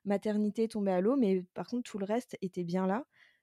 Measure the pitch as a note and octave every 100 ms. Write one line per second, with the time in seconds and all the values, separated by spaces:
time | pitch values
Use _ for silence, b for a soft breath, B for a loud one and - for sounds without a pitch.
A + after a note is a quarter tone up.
0 | G3 G3+ G#3+ G#3 G#3 G3+ A3+ A3 G3 F3+
1 | G3 C#4 G#3 F#3+ F3+ - - A#3+ A#3+ G#3
2 | G3 A3+ - - F#3 F3+ F3 F#3 F#3 G#3
3 | D#4 b b b